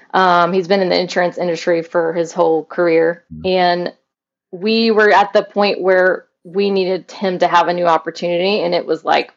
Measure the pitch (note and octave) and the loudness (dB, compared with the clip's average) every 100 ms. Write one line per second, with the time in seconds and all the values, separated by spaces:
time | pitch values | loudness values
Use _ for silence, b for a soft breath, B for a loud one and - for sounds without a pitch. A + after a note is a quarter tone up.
0 | b F#3 F#3 F3 F3 F#3+ E3+ G3 F3+ F3 | b 0 4 4 2 0 0 0 2 0
1 | F3+ F#3 F3 - F3+ E3 - E3+ E3 F3 | -2 -2 -2 -2 -4 -2 -2 -2 -2 -2
2 | E3 E3+ D#3+ F#3+ E3 D#3+ D#3 - F3 E3 | -2 -2 -4 0 0 0 -2 -2 2 2
3 | E3 E3+ _ D#3 F3+ F#3 F3+ F3 F3 - | 2 -2 _ -8 -2 0 2 0 -4 -10
4 | _ _ _ _ _ F3+ G#3 A3+ A3+ G#3+ | _ _ _ _ _ -8 -2 0 2 2
5 | G#3+ F#3+ G3+ G#3+ - G3+ G3+ - F#3 F#3 | 4 4 4 0 -2 -2 -2 0 2 2
6 | F#3 - - _ F3+ F#3 G3+ G3 F3+ F#3 | 2 0 -6 _ -8 -4 -2 0 -2 -4
7 | - - F#3+ F3+ E3+ F3 E3+ F3 E3+ D#3+ | -8 -8 -6 -2 2 2 0 0 0 0
8 | E3 E3 F3 F3 F#3 G#3 E3+ E3+ - D#3+ | -2 -8 -4 -2 -2 -2 -2 -2 -4 -4
9 | D#3 D3+ - | -2 -2 -2